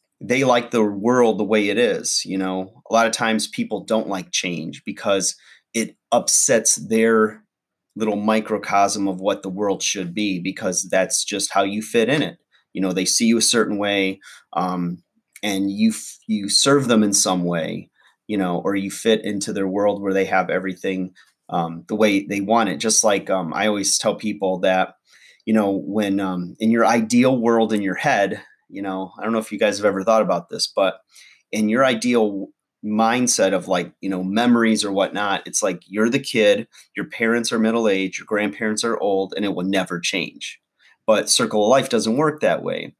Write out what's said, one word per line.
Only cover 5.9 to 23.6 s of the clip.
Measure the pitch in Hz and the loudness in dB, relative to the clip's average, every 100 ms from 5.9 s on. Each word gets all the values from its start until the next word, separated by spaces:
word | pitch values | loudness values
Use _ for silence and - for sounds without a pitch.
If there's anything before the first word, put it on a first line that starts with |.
| - - | -6 -2
upsets | 120 - - - 117 - - | 0 2 0 4 2 2 -2
their | 101 110 113 113 107 107 _ _ _ _ _ 104 | 0 2 4 4 2 -2 _ _ _ _ _ -6
little | 107 104 | -4 -2
microcosm | 104 110 107 104 - 101 98 101 98 | 0 0 0 -6 -2 2 2 0 -2
of | 90 | -2
what | 98 98 | -2 -2
the | 98 | -4
world | 92 104 90 | -4 -2 -2
should | - 98 90 95 | -4 -4 -6 -4
be, | 104 92 | -2 -2
because | 92 - 104 90 92 | -6 -6 -4 -4 -2
that's | 95 92 - | 0 0 -2
just | - 101 - | -4 -6 -2
how | 101 | 0
you | 98 107 | 0 -2
fit | - 117 110 | -2 0 2
in | 151 | 0
it. | 92 - _ _ _ | -2 -6 _ _ _
You | - | -4
know, | 95 | -2
they | 92 92 | 0 0
see | - 117 | 2 2
you | 117 | 2
a | |
certain | - 120 104 101 | 2 2 2 0
way, | 101 101 95 95 - - - | 0 0 0 -4 -12 -20 -8
um, | 82 90 90 87 87 _ _ _ - | -4 -2 -2 -4 -6 _ _ _ -10
and | 107 98 98 | -4 -2 -2
you | 104 110 | 2 0
f-, | 107 - - - | 0 -10 -12 -4
you | 107 101 | -4 2
serve | - 139 143 120 | 4 4 4 4
them | 113 | 4
in | 104 | 4
some | 101 101 92 | 2 2 0
way, | 87 85 85 87 - _ _ _ - | 0 -2 -4 -8 -12 _ _ _ -6
you | 104 | -2
know, | 90 87 - | 0 -2 -2
or | |
you | 98 98 | -2 -4
fit | - 117 107 | -2 2 2
into | 101 104 110 | 0 -6 -4
their | 98 95 | -4 -2
world | 98 104 101 | 0 0 0
where | 98 | 0
they | 98 98 | 0 2
have | 95 87 | 0 0
everything, | 90 95 92 95 92 92 _ _ _ - | -2 -4 -6 -4 -4 -6 _ _ _ -6
um, | 87 82 82 - | -4 -4 -6 -6
the | 107 | 0
way | 107 98 - | 2 2 0
they | 101 | -4
want | 98 117 101 | 0 2 2
it. | 80 | -2
Just | 113 - | 0 2
like, | 110 98 - | 2 0 0
um, | 95 82 | -2 -2
I | - | -2